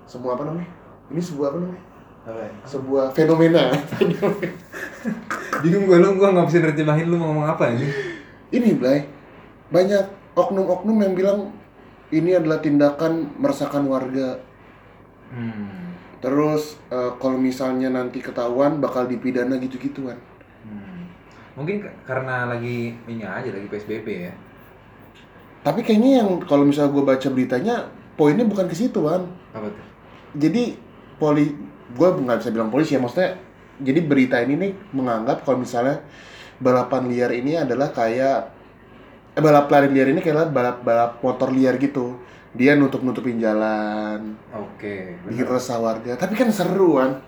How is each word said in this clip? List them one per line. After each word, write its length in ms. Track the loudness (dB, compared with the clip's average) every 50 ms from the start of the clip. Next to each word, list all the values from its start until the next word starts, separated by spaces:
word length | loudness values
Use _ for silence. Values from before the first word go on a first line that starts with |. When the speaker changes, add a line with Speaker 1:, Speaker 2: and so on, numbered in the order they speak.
| -20
Speaker 1:
Semua, 320 | -18 -16 -8 -4 -4 -4
apa 80 | -2 -4
namanya? 240 | -6 -6 -6 -8 -10 -14 -20 -20 -20 -20 -20 -16 -8
Ini 80 | -6 -6
sebuah, 300 | -6 -6 -4 -4 -4 -2
apa 100 | -2 -4
namanya? 240 | -6 -6 -8 -14 -18 -20 -20 -20 -20 -20 -20 -20
Speaker 2:
Apa 160 | -16 -12 -10 -10
ya? 140 | -10 -12 -14 -16 -16
Speaker 1:
Sebuah 380 | -10 -8 -8 -4 0 0 0 0 0
fenomena. 520 | 2 2 4 4 6 6 6 6 6 4 4 4 0 -2 -4 -6 0 0 2 0 2 0 0 -2 -2 -2 -6 -8
<laughs> 0 | -10 -12 -18 -16 -14 -14 -14 -14 -14 -10 -8 -8 -8 -8 -10 -10 -12 -10 -8 -8 -8 0
Speaker 2:
Bingung 240 | 2 2 2 4 6
gua, 120 | 6 8 8
lu, 100 | 8 6 6
gua 140 | 4 4 4
nggak 160 | 6 4 4
bisa 120 | 4 4 4
nerjemahin 460 | 4 4 2 0 0 2 2 2 2
lu 100 | 0 0
mau 160 | 0 0 0
ngomong 160 | 0 0 0 -2
apa 220 | 0 0 0 0
ini. 180 | 0 0 -2 -2 -4 -4 -6 -8 -10 -12 -18 -20 -20 -20 -10 -2
Speaker 1:
Ini, 180 | -2 2 4 4 4
Blay. 260 | 4 2 2 2 2 0 -6 -16 -20 -20 -20 -20 -20 -20 -20 -20 -20 -12 0
Banyak 360 | 2 4 4 4 2 0 0 -2 -8 -18 -20 -4 0
oknum-oknum 640 | 0 0 2 0 0 0 0 0 0 0 0 2 2
yang 160 | 2 2 2
bilang 420 | 2 2 2 0 0 -4 -8 -12 -16 -20 -20 -20 -20 -20 -20 -20 -20 -10 -2
ini 240 | 0 0 2 4 2
adalah 240 | 2 2 2 -2 0
tindakan 540 | 0 2 4 4 4 4 2 0 -2 -2 0 -2 -4 -8 -6
meresahkan 480 | -2 -2 -2 0 -2 -4 -2 -2 -2
warga. 600 | 0 0 0 -2 -2 -4 -4 -4 -4 -4 -6 -10 -14 -20 -20 -20 -20 -20 -20 -20 -20 -20 -20 -20 -20 -20 -20 -20 -20 -16
Speaker 2:
Hmm. 640 | -12 -10 -8 -8 -8 -10 -12 -12 -12 -14 -14 -14 -16 -18 -20 -20 -16 -8
Speaker 1:
Terus, 580 | -4 -2 0 2 2 2 0 -2 -4 -6 -14 -20 -12
eh, 240 | -8 -6 -4 -4 -4 -6
kalau 220 | -2 -2 -2 0 2
misalnya 500 | 0 0 0 -2 -2 -2 -2 -2 -2 -2
nanti 320 | -2 -2 -4 -6 -8 -8
ketahuan 560 | -10 -8 -6 -4 -4 -2 0 2 2 2 2
bakal 300 | 0 -2 -2 -2 -2 -2
dipidana 500 | -2 -4 -4 -4 -2 -2 0 0 0 -2
gitu-gituan. 640 | -2 -4 -8 -8 -8 -8 -8 -8 -8 -10 -10 -10 -14 -18 -20 -20 -20 -20 -20 -20 -20
Speaker 2:
Hmm. 480 | -20 -16 -16 -16 -16 -16 -16 -16 -16 -18 -20 -20 -20 -20 -20 -20 -20 -20 -12
Mungkin 260 | -8 -6 -4 -4 -6
k-, 160 | -6 -10 -16 -16 -10
karena 400 | -6 -6 -6 -4 -4 -4 -4 -4
lagi 460 | -4 -4 -4 -4 -4 -4 -4 -4 -6 -8 -12
ini 220 | -12 -12 -10 -8
aja, 260 | -8 -8 -8 -8 -8 -8
lagi 160 | -8 -8 -10
P 100 | -8 -10
S 120 | -10 -6
B 60 | -6 -8 -6
B 100 | -6 -8 -8 -8
ya. 120 | -8 -10 -12 -16 -20 -20 -20 -20 -20 -20 -20 -20 -20 -20 -20 -20 -20 -20 -20 -20 -20 -20 -20 -20 -20 -20 -20 -4
Speaker 1:
Tapi 200 | -4 -2 -2 0
kayaknya 380 | 2 2 4 6 6 6 6 6
yang 200 | 4 2 0 -2
kalau 240 | 0 2 4 4 6
misalnya 240 | 4 4 4 2 2
gua 140 | 2 2 4
baca 220 | 2 2 2 0 -2
beritanya, 600 | 0 0 0 0 0 -2 0 0 -2 -2 -4 -8 -14 -20 -20 -18 0
poinnya 300 | 2 4 4 4 4 2
bukan 200 | 2 2 0 -2
ke 100 | -2 -2
situ, 220 | -2 -4 -2 0 -2
Wan. 300 | 0 0 0 -2 -4 -6 -14 -18 -20 -14
Speaker 2:
Apa 160 | -12 -10 -10 -10
tuh? 180 | -10 -12 -18 -20 -20 -20 -20 -20 -20 -20 -20 -14
Speaker 1:
Jadi, 400 | -4 0 0 2 2 2 -2 -2 -4 -10 -18 -20 -20 -20 -20 -20 -6
poli-, 400 | -2 0 2 4 4 2 0 0 -8 -14 -18 -18 -20 -20 -18
gua 200 | 0 2 4 4
nggak 260 | 4 2 0 0 -2 -2
bisa 120 | -2 -4
bilang 180 | -2 -2 -2 0
polisi 240 | 0 0 0 2
ya, 80 | 0 0
maksudnya, 360 | 0 -2 0 0 -2 -2 -2 -8 -16 -20 -20 -20 -20 -20 -16
jadi 240 | -6 -4 0 0 0
berita 360 | 2 2 4 2 4 4 2 0
ini 160 | 0 0 -2 -2
nih 140 | -2 -4 -6 -8 -14 -8
menganggap 520 | -6 -4 -2 -2 -2 -2 0 -2 -2 -2
kalau 160 | 0 -2 0 0
misalnya 420 | -2 -4 -2 -2 0 0 -2 -4 -8 -16 -20 -20 -20 -20 -20 -20 -20 -20 -14
balapan 500 | -2 2 2 2 2 2 0 -2 -2 -2
liar 220 | -2 0 0 0 0
ini 260 | -2 -2 -2 -2 0
adalah 320 | 0 0 -2 0 0 -2 -2
kayak, 600 | 0 0 0 0 0 0 0 2 0 0 -4 -8 -16 -20 -20 -20 -20 -20 -20 -20 -20 -20 -20 -20 -20 -20 -20 -8
eh, 120 | -2 2
balap 260 | 6 6 6 6 6 6
lari 200 | 6 6 6 6
liar 180 | 4 4 4 4
ini 100 | 2 2
kayak 300 | 0 0 2 2 0 2
balap-balap 720 | 0 0 0 0 -2 -2 0 2 2 2 2 0 -2 -2
motor 280 | -2 -2 0 0 -2 0
liar 260 | 2 4 4 4 2
gitu. 440 | 2 0 -2 -2 -2 -4 -4 -8 -12 -16 -20 -20 -20 -20 -18
Dia 240 | -2 2 4 4 6
nutup-nutupin 640 | 6 4 2 0 -2 -2 -2 -4 -2 -4 -4 -2 0
jalan. 960 | 0 0 2 2 0 0 0 -2 -2 -4 -4 -4 -6 -6 -8 -8 -10 -12 -14 -16 -18 -14
Speaker 2:
Oke, 640 | -14 -12 -12 -14 -14 -12 -12 -10 -10 -10 -12 -14 -14 -14
bener. 100 | -12 -8
Speaker 1:
Bikin 160 | -4 -4 -2
resah 320 | 0 -2 -2 -2 -2 -4 -2
warga. 380 | 0 -2 -2 -4 -6 -8 -4
Tapi 180 | -4 -4 -4 0
kan 160 | 0 2 0
seru, 460 | 2 0 0 0 2 4 4 4 4
Wan. 240 | 4 2 0 -2 -6 -12